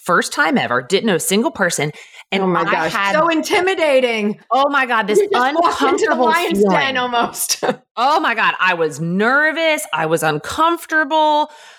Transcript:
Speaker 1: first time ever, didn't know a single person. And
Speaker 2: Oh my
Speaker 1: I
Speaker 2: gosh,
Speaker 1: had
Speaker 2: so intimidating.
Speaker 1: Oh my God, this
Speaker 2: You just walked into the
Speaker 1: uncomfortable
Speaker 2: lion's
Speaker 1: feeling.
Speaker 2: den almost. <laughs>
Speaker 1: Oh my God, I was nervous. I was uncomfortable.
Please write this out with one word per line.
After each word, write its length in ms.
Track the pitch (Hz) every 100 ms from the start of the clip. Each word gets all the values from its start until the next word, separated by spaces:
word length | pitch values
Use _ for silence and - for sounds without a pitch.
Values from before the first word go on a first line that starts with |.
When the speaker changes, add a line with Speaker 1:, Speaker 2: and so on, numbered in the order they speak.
Speaker 1:
first 300 | - 175 -
time 240 | - - 247
ever, 240 | 120 123
didn't 240 | 131 190 226
know 100 | 165
a 40 |
single 320 | - 196 294
person. 400 | - 180 165 151 - - - -
And 120 | 196
Speaker 2:
Oh 40 | 185
my 140 | 170
Speaker 1:
I 100 | 170
Speaker 2:
gosh, 220 | 175 160
Speaker 1:
had 180 | 220 196
Speaker 2:
so 140 | 202 330
intimidating. 1120 | 320 311 381 370 381 311 262 247 226 208 - -
Speaker 1:
Oh 200 | 254 285
my 160 | 285 254
God, 200 | 226 208
this 140 | 392
Speaker 2:
You 100 | 403
just 220 | 392 254
walked 280 | 320 349 -
into 240 | 269 - 370
the 60 |
Speaker 1:
uncomfortable 120 | 240 240
Speaker 2:
lion's 340 | 330 349 202
Speaker 1:
feeling. 180 | 208 180
Speaker 2:
den 200 | 269 262
almost. 640 | 247 240 - - - - -
<laughs> 40 | - _ -
Speaker 1:
Oh 220 | 254 330
my 120 | 302 220
God, 200 | 185 -
I 140 | 185
was 260 | 175 156 143
nervous. 840 | 165 185 226 277 311 311 320 302 -
I 120 | 156 160
was 160 | 165
uncomfortable. 1300 | 160 151 - - 330 339 - 311 294 311 302 302 302 - -